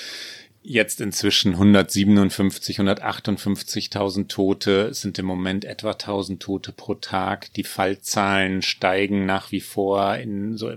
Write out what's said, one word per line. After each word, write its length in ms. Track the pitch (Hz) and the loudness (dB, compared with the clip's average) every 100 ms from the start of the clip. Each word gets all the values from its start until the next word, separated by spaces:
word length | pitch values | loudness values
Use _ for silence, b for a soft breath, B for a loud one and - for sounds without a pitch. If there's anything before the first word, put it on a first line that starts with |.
| B B B B B _ | B B B B B _
Jetzt 360 | 190 117 107 - | -2 2 2 0
inzwischen 600 | 104 - 104 - 104 87 | -6 -2 0 2 2 6
hundertsiebenundfünfzig, 1200 | 101 101 87 98 98 104 95 - 98 - - 107 | 8 8 6 4 6 6 6 2 0 0 -6 -2
hundertachtundfünfzigtausend 1500 | 101 101 - 98 - 95 101 98 - 107 - 101 98 95 98 | 0 0 -2 -4 -4 -4 -2 -4 -4 -8 -6 -2 -2 -2 -4
Tote, 560 | - 95 98 - 98 107 | 0 0 2 2 2 2
es 120 | 135 | -2
sind 180 | 101 92 | -8 -4
im 80 | 95 | -4
Moment 360 | 92 92 98 | -4 -2 -4
etwa 300 | - 107 110 | -6 -8 -6
tausend 480 | 98 - 101 95 92 | -6 -4 -4 -4 -8
Tote 300 | - 95 - | -6 -6 -8
pro 240 | - - 101 | -12 -8 -8
Tag. 580 | - 95 95 98 - | -4 -4 -2 -4 -8
Die 100 | - | -8
Fallzahlen 1000 | 92 - 95 98 - 107 101 98 95 95 | -6 -2 -2 -2 -4 0 2 2 2 0
steigen 640 | - - 95 95 101 101 95 | -2 0 0 2 2 0 0
nach 240 | 95 - | -2 -2
wie 100 | 98 | -6
vor 540 | - - 98 98 98 107 | -4 -2 0 2 2 -2
in 420 | 120 101 104 110 | -4 -6 -6 -6
so 140 | 113 | -8